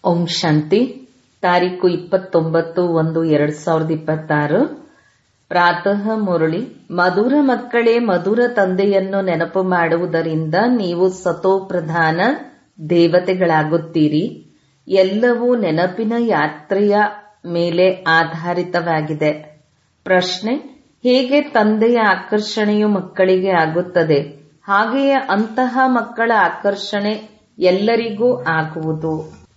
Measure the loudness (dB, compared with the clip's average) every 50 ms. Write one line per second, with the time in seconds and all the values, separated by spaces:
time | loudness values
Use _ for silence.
0 | 0 0 0 0 -2 -2 -4 -2 0 2 2 0 2 2 2 2 2 0 -4 -14
1 | -20 _ _ _ _ _ _ _ -2 0 2 2 2 0 -2 0 0 0 0 0
2 | -4 -2 -2 -2 -2 0 0 0 0 2 0 0 0 0 -2 -2 0 0 0 0
3 | 0 0 0 0 0 2 2 2 2 0 -2 -4 -2 -2 0 0 0 -2 -4 -4
4 | -2 -4 -4 -4 -2 -2 -2 0 0 0 0 0 0 -2 -4 -14 -18 -20 _ _
5 | _ _ _ _ _ _ _ _ _ _ 0 2 2 2 2 0 -2 -2 -2 0
6 | -2 -2 -2 -2 -2 0 0 0 0 0 0 -2 -6 -8 -12 -20 -16 _ -2 0
7 | 0 2 2 2 2 2 2 2 2 2 0 -2 -4 -4 -2 0 2 2 2 2
8 | 2 0 0 0 0 0 0 2 0 0 2 0 0 2 2 0 2 2 2 2
9 | 0 0 -2 -2 -2 0 0 -2 -2 -2 -2 -2 0 0 2 2 2 2 0 0
10 | 0 -2 -2 -2 -2 -2 -2 -4 -2 0 0 0 2 2 2 0 0 -2 0 0
11 | 0 0 0 -2 -4 -4 -4 0 0 0 0 0 -2 -4 -6 -6 -4 -2 0 0
12 | 2 2 2 2 0 0 -2 -4 -8 -18 -20 _ _ _ _ -16 -4 0 4 4
13 | 4 4 4 2 2 0 -2 0 0 2 2 2 2 2 -2 -2 -2 -2 0 0
14 | 2 2 2 0 -2 -2 -8 -14 -20 _ _ _ _ _ _ _ _ 0 2 4
15 | 4 2 2 2 2 2 2 2 2 0 0 0 0 0 0 0 0 -2 -2 -4
16 | -4 -2 -2 -2 0 0 2 0 0 -2 -4 -10 -6 -4 0 0 2 2 4 2
17 | 2 0 -2 -10 -20 -20 _ _ -10 -6 -2 -2 -2 0 2 4 2 2 2 0
18 | 0 2 2 2 2 0 -4 -8 -6 -4 -4 -4 -4 -2 -4 -2 -2 0 -2 -2
19 | -2 -4 -4 -2 0 -2 -2 -2 -10 -20 -20 _ _ _ _ _ _ _ _ _
20 | _ 2 2 2 2 0 -6 -6 -4 -4 -4 -4 -6 -14 -20 _ _ _ _ _
21 | 0 2 2 2 2 2 2 0 0 2 0 2 2 2 2 2 2 2 2 2
22 | 2 2 0 -2 -2 -2 -2 -2 -2 -2 -4 -2 0 0 2 2 2 2 0 -2
23 | -4 -6 -2 0 2 2 4 2 2 2 2 2 0 0 0 -4 -4 0 0 0
24 | 2 4 2 0 0 -4 -14 -20 -20 _ _ _ _ 0 0 0 2 0 0 0
25 | 2 2 2 0 0 0 -2 -2 -2 -2 -2 -2 -2 0 2 0 2 2 2 0
26 | -2 -4 -4 -4 0 0 2 2 2 2 0 -2 -2 -2 -2 -2 -8 -6 -6 -4
27 | -4 -4 -6 -6 -10 -18 _ _ _ _ _ 0 2 2 2 2 2 0 0 0
28 | -2 -4 -4 0 0 0 0 0 -2 -2 -2 -2 -2 -4 -6 -6 -6 -6 -6 -4
29 | -4 -4 -4 -6 -8 -12 -16 -20 -20 _ _